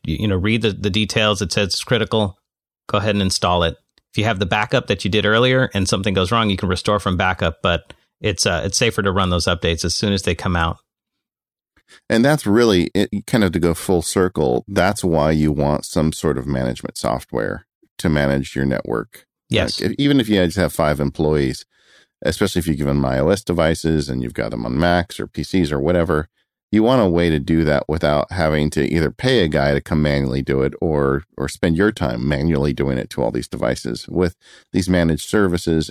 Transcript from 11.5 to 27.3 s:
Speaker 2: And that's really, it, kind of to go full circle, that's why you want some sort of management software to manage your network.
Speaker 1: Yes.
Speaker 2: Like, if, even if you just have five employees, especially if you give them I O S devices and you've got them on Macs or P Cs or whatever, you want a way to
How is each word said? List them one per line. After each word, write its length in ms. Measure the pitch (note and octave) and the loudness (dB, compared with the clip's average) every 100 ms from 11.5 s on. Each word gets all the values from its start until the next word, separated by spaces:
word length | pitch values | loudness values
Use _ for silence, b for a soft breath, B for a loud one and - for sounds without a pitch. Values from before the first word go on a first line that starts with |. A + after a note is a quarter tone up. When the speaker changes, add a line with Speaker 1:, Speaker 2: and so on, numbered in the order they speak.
| _ _ _ b b b | _ _ _ b b b
Speaker 2:
And 140 | A2+ | 2
that's 220 | C3+ D3+ G#2 | 4 2 2
really, 460 | G#2+ A#2 F#2 E2 | 4 6 4 2
it, 160 | F#2 - G2+ - | 0 0 -2 -2
kind 160 | B2 | 2
of 80 | F#2+ | 2
to 80 | E2 | 2
go 140 | E2+ | 0
full 280 | D#2+ - F2+ | 0 0 0
circle, 640 | - G2+ F#2 - C#2 A#1+ - | 2 0 0 2 0 0 -2
that's 360 | G2 F2+ G#2 | 0 2 2
why 280 | F#2 D#2+ D2+ | 0 2 2
you 200 | D#2+ D2+ | 2 2
want 340 | D2 C#2+ D2 - | 2 0 0 -2
some 260 | E2+ D#2 | 0 0
sort 260 | - E2 C2 | 0 -2 -2
of 100 | C2+ | -2
management 500 | B1+ B1 A#1+ - - | -2 -2 -4 -10 -6
software 680 | - B1 - A#1 G1+ - - _ _ - | -4 -4 -4 -6 -4 -6 -12 _ _ -4
to 120 | F2+ | 0
manage 460 | D2+ C#2 C#2 C2 C2 | 2 2 0 -2 -2
your 100 | C2+ | -2
network. 600 | B1+ - A1+ A1 - _ _ - | -2 -4 -6 -6 -16 _ _ -4
Speaker 1:
Yes. 320 | G2+ - - | -2 -2 -2
Speaker 2:
Like, 100 | F#2 | -4
if, 80 | - | 0
even 200 | C#3+ C#3+ | 2 2
if 100 | A2+ | 2
you 140 | G2+ F2 | 2 2
just 120 | F#2+ | 2
have 160 | D#2+ | -2
five 260 | - D#2 C#2+ | 2 0 2
employees, 640 | C#2+ - D2+ D2+ C2+ C2 - b b b b b | -2 0 2 2 0 -2 -12 b b b b b
especially 380 | - - G3+ - | -4 0 0 0
if 80 | E2 | -2
you 80 | D2 | 0
give 120 | C#2+ | 0
them 180 | C#2+ C2 | 0 0
I 140 | C2 | 2
O 100 | D2+ | 2
S 140 | G2 | 0
devices 640 | - E2+ E2 E2 D#2+ D#2 C#2 | 0 0 2 2 0 0 0
and 120 | B1+ | -4
you've 120 | B1 | -6
got 180 | - A1 | -6 -6
them 140 | A#1 A#1 | -6 -4
on 140 | C2 | 0
Macs 400 | F2 F2 F2 - | 2 2 0 -6
or 80 | - | -10
P 160 | - | -8
Cs 280 | C#2+ F#2+ D2+ | -2 0 0
or 80 | D2 | 0
whatever, 500 | D2 F2 E2 D2+ D#2 _ _ _ - | 0 0 2 0 -2 _ _ _ -2
you 120 | G#2+ | 2
want 180 | A2 C3 | 4 4
a 80 | G2 | 2
way 200 | E2+ | 2
to 100 | E2+ | 2